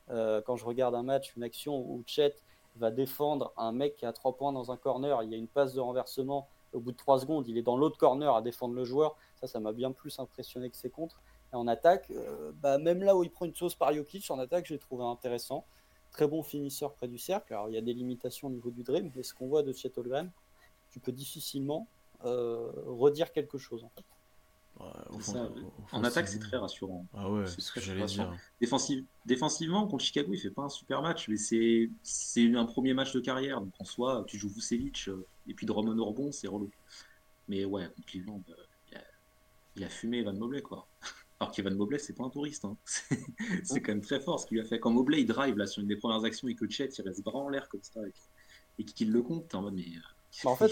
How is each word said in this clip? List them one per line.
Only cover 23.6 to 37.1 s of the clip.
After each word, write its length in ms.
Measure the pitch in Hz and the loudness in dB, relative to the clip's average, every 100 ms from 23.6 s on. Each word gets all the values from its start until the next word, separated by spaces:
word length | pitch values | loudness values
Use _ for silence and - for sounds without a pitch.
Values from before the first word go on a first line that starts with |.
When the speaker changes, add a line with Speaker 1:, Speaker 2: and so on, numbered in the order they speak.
| - 117 | -8 -12
Speaker 1:
en 60 | 113 | -12
fait. 140 | - - _ _ - - _ _ - | -20 -20 _ _ -20 -20 _ _ -18
Speaker 2:
Ouais, 60 | - - - | -16 -14 -12
Speaker 3:
C'est 60 | 107 | -10
Speaker 2:
offen-, 160 | - | -6
Speaker 3:
ça, 100 | 110 | -6
ouais. 180 | 117 - - - - | -6 -8 -14 -14 -8
En 100 | 123 | 0
attaque, 240 | 120 165 - | 0 2 -2
c'est 100 | 107 | -4
Speaker 2:
offensivement. 100 | 110 | -4
Speaker 3:
très 80 | 127 | -4
rassurant. 500 | 98 - 95 90 90 104 | -4 -6 -8 -8 -10 -6
Speaker 2:
Ah 140 | 98 | -2
ouais, 160 | 104 95 | 0 -2
Speaker 3:
C'est 100 | 87 | -4
Speaker 2:
c'est 40 | |
ce 80 | - | -8
Speaker 3:
très, 120 | - | -6
Speaker 2:
que 60 | 95 | -4
Speaker 3:
très 80 | |
Speaker 2:
j'allais 80 | 95 | -2
Speaker 3:
rassurant. 280 | 104 98 92 | -2 -2 -4
Speaker 2:
dire. 80 | 87 - - | -6 -12 -8
Speaker 3:
Défensive-, 440 | 120 135 127 135 131 _ | -2 0 0 -4 -6 _
défensivement, 600 | - 127 151 - 160 190 208 | 0 2 2 0 0 2 2
contre 180 | 135 | 0
Chicago, 280 | - 147 143 | 0 0 0
il 60 | - | -2
fait 100 | 101 | -4
pas 120 | 113 | -6
un 60 | 139 | -8
super 340 | - - 135 | -8 -4 -2
match, 260 | 156 170 - | 0 -2 -2
mais 80 | 107 | -2
c'est, 540 | - 113 117 117 113 - | 2 4 6 6 4 0
c'est 500 | - - - - 117 120 | -8 -6 -2 6 8 8
un 80 | |
premier 280 | 117 - 131 | 4 2 2
match 180 | 131 135 | 2 2
de 80 | 131 | 0
carrière, 400 | 123 131 135 131 | 0 -2 -2 -4
donc 120 | 98 - | -6 -10
en 60 | |
soi, 400 | 92 - 123 127 98 | -8 -2 0 0 -2
tu 100 | 104 | -6
joues 100 | 104 | -6
Vucevic, 600 | 104 - 120 139 - - | -6 -2 -2 -2 -6 -6
euh, 180 | 95 92 - - | -8 -10 -16 -14
et 60 | |
puis 120 | - 110 | -6 -2
Drummond 300 | 107 110 110 | 0 2 2
au 60 | 104 | 0
rebond, 260 | 113 143 | -2 -4
c'est 160 | 143 101 | -4 -6
relou. 220 | 101 101 - - - - | -4 -6 -8 -20 -20 -20